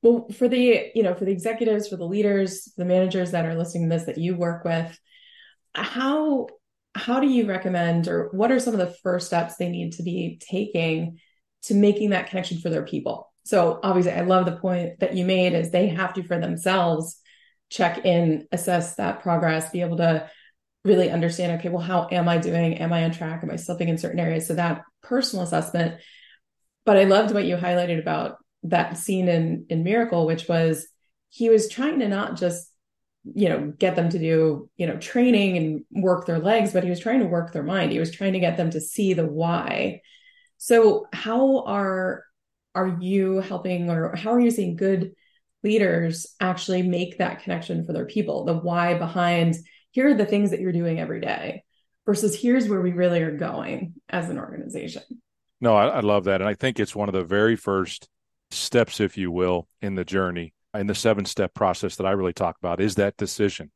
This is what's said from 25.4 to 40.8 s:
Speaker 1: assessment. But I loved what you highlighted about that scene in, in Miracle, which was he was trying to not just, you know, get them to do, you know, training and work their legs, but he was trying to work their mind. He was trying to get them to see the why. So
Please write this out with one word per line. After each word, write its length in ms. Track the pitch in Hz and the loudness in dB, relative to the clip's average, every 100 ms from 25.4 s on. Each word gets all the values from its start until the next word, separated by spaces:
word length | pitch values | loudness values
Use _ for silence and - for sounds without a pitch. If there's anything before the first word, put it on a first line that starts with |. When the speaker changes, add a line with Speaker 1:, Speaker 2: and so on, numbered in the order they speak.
Speaker 1:
assessment. 560 | 170 165 165 170 165 165 - - - _ _ _ _ _ | -2 -2 -2 -2 -2 -4 -18 -20 -20 _ _ _ _ _
But 120 | - 202 | 4 6
I 80 | |
loved 300 | 196 196 220 | 8 6 4
what 100 | 202 180 | 2 0
you 100 | 175 | 0
highlighted 420 | 175 175 175 165 | 0 0 0 -2
about 380 | 160 156 - - _ _ | -2 -4 -4 -8 _ _
that 320 | 170 170 170 170 | -2 0 0 -4
scene 320 | - 190 180 | -2 0 2
in, 380 | 170 165 165 - | 2 0 -2 -4
in 160 | 165 | -2
Miracle, 420 | 165 226 233 170 160 | 0 0 2 2 2
which 220 | 160 - | 0 0
was 400 | 170 165 156 - _ _ _ _ | 0 2 0 -6 _ _ _ _
he 200 | - 233 | -2 4
was 200 | 220 214 | 4 4
trying 320 | - 277 311 | -2 -2 0
to 80 | 220 | 0
not 280 | 196 214 - | -2 -4 -2
just, 360 | 175 170 - _ _ _ _ _ - | -2 -4 -12 _ _ _ _ _ -12
you 140 | - 190 | 0 2
know, 240 | 147 147 147 | 2 -4 0
get 160 | 185 | 0
them 140 | 175 170 | 2 0
to 100 | 165 | 0
do, 500 | 160 160 160 147 - - | 2 4 4 0 -8 -6
you 100 | 170 | -6
know, 100 | - | -4
training 600 | - 247 247 233 196 180 | -4 2 4 4 4 0
and 280 | 160 156 - - | -2 -4 -6 -2
work 240 | 185 180 - | 0 0 0
their 120 | 165 | -2
legs, 340 | 175 226 202 | 2 2 2
but 100 | 185 | 0
he 80 | 180 | 0
was 80 | 175 | -4
trying 200 | 226 254 | 0 0
to 60 | 196 | 2
work 260 | 170 170 | -2 -4
their 100 | 170 | -6
mind. 300 | 147 190 160 | -4 -2 0
He 60 | 139 | -2
was 100 | 165 | -4
trying 220 | - 196 | -2 -2
to 80 | 185 | 0
get 160 | 175 170 | 0 0
them 140 | 165 | -2
to 100 | 165 | -4
see 320 | - - 202 | -6 -2 0
the 140 | 175 156 | 0 0
why. 760 | 151 170 170 - - - - _ _ _ _ _ _ | -2 -2 -2 -2 -4 -4 -6 _ _ _ _ _ _
So 500 | - 233 | 2 6